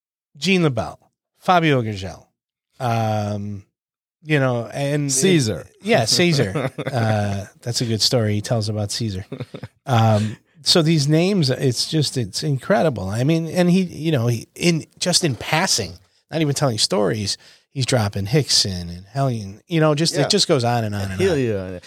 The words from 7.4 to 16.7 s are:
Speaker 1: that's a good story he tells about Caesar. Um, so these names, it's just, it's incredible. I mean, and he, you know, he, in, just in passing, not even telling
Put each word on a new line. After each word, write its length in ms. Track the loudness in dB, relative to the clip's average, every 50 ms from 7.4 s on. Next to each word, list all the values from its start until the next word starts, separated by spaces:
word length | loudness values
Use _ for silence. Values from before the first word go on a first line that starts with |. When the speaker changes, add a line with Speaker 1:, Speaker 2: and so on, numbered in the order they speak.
| -6 -10 -14 _
Speaker 1:
that's 200 | -8 -6 -4 -4
a 40 | -2
good 160 | -2 0 0
story 320 | 0 2 2 2 2 2 0
he 80 | -2
tells 260 | -2 -2 -2 -2 -2 -2
about 240 | -4 -4 -4 -4
Caesar. 340 | -4 -4 -4 -4 -4 -6 -8 -10 -12 -14 -14 -14 -16 -16 -16 -16 _ _ -4
Um, 520 | 0 2 4 4 4 4 2 0 -2 -6 -10 _ _ _ -8 0
so 180 | 2 4 4
these 260 | 4 4 4 2 2 4
names, 420 | 2 2 4 2 2 2 2 2
it's 380 | 0 0 0 0 0 0 -2 -2
just, 280 | 0 0 0 0 -2 -4
it's 240 | -4 -4 -4 -6 -4
incredible. 640 | -2 -2 -2 0 0 0 2 2 0 0 -2 -4 -4
I 140 | -2 0 0
mean, 240 | 2 2 0 0 -2
and 220 | 0 0 2 4
he, 120 | 4 4 2
you 280 | 0 -4 -6 -4 0
know, 160 | 0 2 2 2
he, 200 | 0 -2 -4 -10 _
in, 300 | -2 0 2 2 0 -2 -6 _ -6
just 260 | -2 0 0 2 2
in 120 | 0 -2
passing, 580 | -2 -4 -2 0 0 0 0 0 -2 -2 -4 -8 -16 _ _ _ _ _ -8
not 100 | -4 -2
even 140 | 0 0 0
telling 220 | 0 0 0